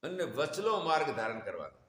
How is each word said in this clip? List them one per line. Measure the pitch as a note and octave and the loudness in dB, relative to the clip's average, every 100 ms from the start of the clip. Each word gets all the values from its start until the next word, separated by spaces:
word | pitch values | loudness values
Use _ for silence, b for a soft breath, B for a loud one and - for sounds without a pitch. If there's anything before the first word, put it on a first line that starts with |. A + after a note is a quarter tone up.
અને | D#3+ F#3 E3 G#2+ | -6 -2 -2 0
વચલો | D3 E3+ G#3+ G#3 D#3+ | 0 2 2 2 4
માર્ગ | D#3 D#3 A#2+ | 4 2 0
ધારણ | A2+ A2+ G#2 | -2 -2 -6
કરવાનો. | E2+ D2 - | -8 -10 -12